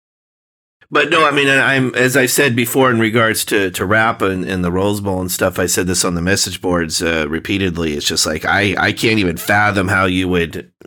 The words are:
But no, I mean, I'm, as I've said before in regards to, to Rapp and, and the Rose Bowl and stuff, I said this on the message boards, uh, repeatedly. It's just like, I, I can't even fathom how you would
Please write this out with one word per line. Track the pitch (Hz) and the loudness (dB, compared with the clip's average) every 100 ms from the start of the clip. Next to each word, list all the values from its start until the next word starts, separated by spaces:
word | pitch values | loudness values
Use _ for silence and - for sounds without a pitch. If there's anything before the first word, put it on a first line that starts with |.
| _ _ _ _ _ _ _ _ - | _ _ _ _ _ _ _ _ -4
But | 147 147 | 0 2
no, | 165 151 | 2 2
I | |
mean, | 143 139 | 4 2
I'm, | 135 120 135 127 | 4 4 2 0
as | - 127 135 | 2 2 2
I've | 127 | 2
said | - 143 120 | 2 2 2
before | 117 139 131 | 0 2 2
in | 117 | 4
regards | 113 117 113 104 - | 2 2 2 0 0
to, | 107 95 | 0 0
to | 90 92 | -2 0
Rapp | 107 113 113 | 2 2 0
and, | 98 92 | -2 -2
and | 90 95 87 | -4 -2 -2
the | |
Rose | 90 101 104 | 0 0 -2
Bowl | 101 92 | -2 -4
and | 90 | -4
stuff, | - 95 90 | -2 -2 0
I | 90 | -2
said | - 92 | 0 0
this | 87 | 0
on | 95 87 | -2 -2
the | |
message | 87 98 - 87 | 0 0 -2 -4
boards, | 92 87 82 76 | -2 -2 -2 -4
uh, | 85 80 76 | -2 -2 -2
repeatedly. | 80 - 98 95 82 82 | -4 -4 -2 -2 -2 -4
It's | 73 - | -4 -4
just | 80 - | -2 -2
like, | 78 | -4
I, | 73 92 104 90 | -2 0 0 0
I | 98 | -2
can't | 104 117 110 | 0 0 2
even | 90 80 | 0 -2
fathom | - 104 104 101 92 | -2 0 2 0 0
how | 95 95 | 0 0
you | 90 92 | 0 0
would | 90 82 95 - _ | 0 -2 -6 -14 _